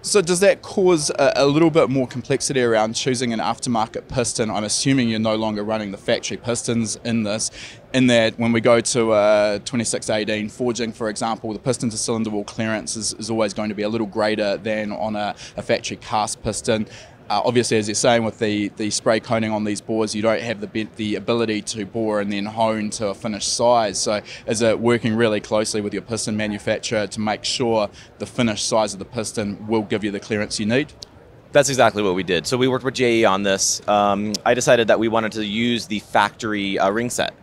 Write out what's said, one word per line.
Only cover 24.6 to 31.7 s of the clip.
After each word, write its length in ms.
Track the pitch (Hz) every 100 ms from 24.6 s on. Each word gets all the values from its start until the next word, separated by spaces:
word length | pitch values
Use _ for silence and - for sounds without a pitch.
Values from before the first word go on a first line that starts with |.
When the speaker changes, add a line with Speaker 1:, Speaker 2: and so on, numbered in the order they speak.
Speaker 1:
it 200 | 113 98
working 340 | 117 120 117
really 260 | 110 117 104
closely 400 | - 107 110 110
with 140 | 101
your 80 | 98
piston 340 | - 117 - 107
manufacturer 680 | 107 101 - 107 - 113 101
to 140 | 110
make 240 | 107 101
sure 440 | - - 120 110 101 - - -
the 80 | 104
finished 420 | - 117 104 -
size 240 | 113 107
of 60 | 98
the 80 | 95
piston 600 | 120 104 - 104 101 107
will 140 | 110
give 240 | 101 110
you 60 | 104
the 100 | 98
clearance 400 | - 107 107 -
you 60 | 107
need? 260 | 123 151 - - - - - -
Speaker 2:
That's 180 | 147 135